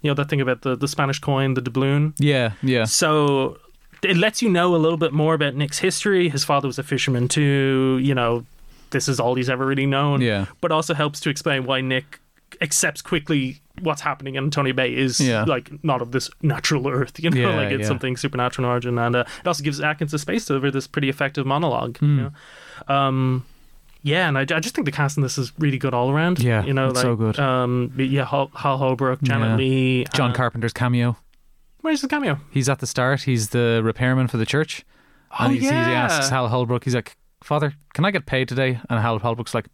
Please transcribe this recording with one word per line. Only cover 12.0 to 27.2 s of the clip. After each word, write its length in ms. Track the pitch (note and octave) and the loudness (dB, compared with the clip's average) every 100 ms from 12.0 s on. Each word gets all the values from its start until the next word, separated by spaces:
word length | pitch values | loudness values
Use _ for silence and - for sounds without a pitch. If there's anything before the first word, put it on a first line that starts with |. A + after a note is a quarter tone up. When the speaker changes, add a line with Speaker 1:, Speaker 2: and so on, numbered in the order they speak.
| C3 - _ _ _ - | -4 -20 _ _ _ -8
Speaker 1:
accepts 400 | D#3 - E3+ D3 | -4 0 0 -2
quickly 600 | - E3+ D3+ D#3 C3 C#3+ _ - | -4 -4 0 -2 0 -8 _ -6
what's 180 | F3+ C#3+ | -4 -2
happening, 340 | - C#3 C#3 C3+ | -4 -6 -6 -4
and 160 | C#3 | -2
Tony 200 | D3 C3+ | 0 0
Bay 220 | C3 B2+ | 0 0
is 260 | B2 C3 A#2+ | 0 0 2
Speaker 2:
Yeah. 240 | C3+ A2+ | 2 2
Speaker 1:
like, 260 | G#2+ C3+ - C#3+ | 2 -2 -4 -6
not 180 | D#3 B2+ | -2 -2
of 80 | A#2+ | 0
this 160 | B2+ - - | -4 -4 -2
natural 460 | D#3 C#3 - D3 C#3 | 0 0 0 0 0
earth, 300 | C3+ C3+ - | 0 -2 -2
you 80 | D#3+ | 0
know, 80 | C3+ A#2+ | 2 2
Speaker 2:
Yeah, 60 | G#2+ | 2
Speaker 1:
like, 140 | G#2 | 0
it's 100 | C3+ | 0
Speaker 2:
yeah. 40 | G#2+ | 0
Speaker 1:
something 300 | B2+ C3 B2 | -2 -2 -4
supernatural 500 | C#3+ C3+ B2 - B2 | -4 -2 -2 0 0
in 40 | |
origin, 280 | B2 B2 A#2+ | 0 0 0
and, 180 | A#2+ A#2+ | 2 0
uh, 80 | A#2+ - | -2 -4
it 40 | - | -4
also 160 | D#3 | -2
gives 180 | C#3+ C#3+ | -2 -2
Atkins 300 | D3+ D3+ D3+ | -4 -2 -4
the 80 | D3+ | -4
space 240 | D3 G3+ - | -2 -4 0
to 20 | |
deliver 220 | C3+ C#3 | 0 0
this 160 | C3+ - | -2 -4
pretty 220 | - C3+ | -2 -2
effective 380 | C3+ C#3 D3 C3+ | 0 -2 -2 -2
monologue. 500 | C#3 E3 A#2+ A#2+ - | 0 0 0 -4 0
Speaker 2:
Hmm. 200 | D3+ C#3+ | 2 2
Speaker 1:
You 120 | A#2 - - - - - - | 0 -8 -20 -20 -20 -20 -2
know? 60 | |
Um, 500 | C#3 C#3 C3 C3 B2+ - - - - - - | 2 2 2 0 0 -4 -20 -20 -20 -20 -8
yeah, 260 | C#3+ D#3 F3+ | -2 0 2
and 100 | C3+ | 0
I, 40 | |
I 180 | C3+ D#3+ | 0 -2
just 140 | E3 | -2
think 100 | - F3 | -4 -4
the 60 | |
cast 240 | - C#3+ C#3+ | 0 -2 0
in 60 | |
this 160 | C3 - | -2 -2
is 140 | A#2+ - | -6 -2
really 200 | D3+ C3 | -2 0
good 160 | C3+ | -2
all 160 | A#2+ B2 | 0 2
around. 300 | C#3+ E3+ F3+ | 2 2 2
Speaker 2:
Yeah, 220 | B2 A2+ | 2 2
Speaker 1:
You 80 | G#2 | 2
know, 120 | C3+ C3 | 0 2
Speaker 2:
it's 80 | B2+ | 2
Speaker 1:
like, 60 | |
Speaker 2:
so 140 | B2+ | 0
good. 220 | A#2 | 2